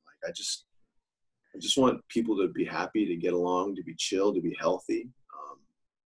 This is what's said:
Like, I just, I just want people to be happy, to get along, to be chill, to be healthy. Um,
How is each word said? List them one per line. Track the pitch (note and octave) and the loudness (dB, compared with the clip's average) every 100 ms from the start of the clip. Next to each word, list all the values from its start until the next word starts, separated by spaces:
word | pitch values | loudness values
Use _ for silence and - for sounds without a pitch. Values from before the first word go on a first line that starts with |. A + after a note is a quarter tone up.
| _ | _
Like, | - - | -12 -10
I | |
just, | E3+ D#3+ - _ _ _ _ _ _ _ _ _ | -8 -6 -8 _ _ _ _ _ _ _ _ _
I | - | -8
just | - - | -2 4
want | B2+ - - | 4 2 -2
people | A#2 A2+ G2 | -2 0 2
to | F#2 | 0
be | E2+ E2+ | 0 -2
happy, | D#2+ F#2 - F#2 | -2 -2 0 0
to | E2+ | 0
get | F2 | 0
along, | F2 F2 F2+ G2 G2 | 2 2 2 0 -4
to | |
be | E2 E2 | -8 -6
chill, | - F#2+ G2+ | -2 2 2
to | F#2+ | 2
be | E2 - | 0 0
healthy. | E2 F#2 - A2+ - - _ | 0 0 0 -2 -4 -16 _
Um, | D2+ D2 C#2 _ _ _ _ | -18 -16 -18 _ _ _ _